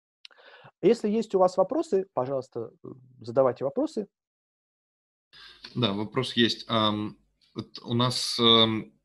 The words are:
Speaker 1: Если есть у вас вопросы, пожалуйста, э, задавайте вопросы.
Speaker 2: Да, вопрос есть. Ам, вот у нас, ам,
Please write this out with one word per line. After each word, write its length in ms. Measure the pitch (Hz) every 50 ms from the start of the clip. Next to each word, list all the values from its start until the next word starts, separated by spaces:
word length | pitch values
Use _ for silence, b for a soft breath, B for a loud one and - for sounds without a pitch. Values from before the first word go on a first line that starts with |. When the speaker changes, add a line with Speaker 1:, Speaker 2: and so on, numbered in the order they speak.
| _ _ _ _ - B B B B B B B B B B _
Speaker 1:
Если 260 | - 190 233 - - 214
есть 260 | 208 226 220 - -
у 40 | 185
вас 180 | 185 180 -
вопросы, 500 | 190 185 185 269 311 349 - 208 190 185 -
пожалуйста, 600 | _ 127 127 131 139 131 123 - - 120 113 - - _ -
э, 40 | - - 127 - - _ -
задавайте 440 | 110 117 113 139 135 127 120 - 123
вопросы. 440 | 139 - 247 294 302 - 226 202 - _ _ _ _ _ _ _ _ _ _ _ _ _ _ _ _ _ _ _ _ _ _ _ _ B B B B B B B - -
Speaker 2:
Да, 180 | 123 120 101
вопрос 420 | 98 101 107 104 - 131 123 - -
есть. 300 | 120 117 107 - - - -
Ам, 480 | 120 113 107 107 107 104 107 104 - - _ _ _ _ _ _ _
вот 240 | 113 110 - - -
у 120 | - - 120
нас, 440 | 120 123 127 123 - - - - -
ам, 520 | 120 117 117 113 113 110 110 107 101 - _ _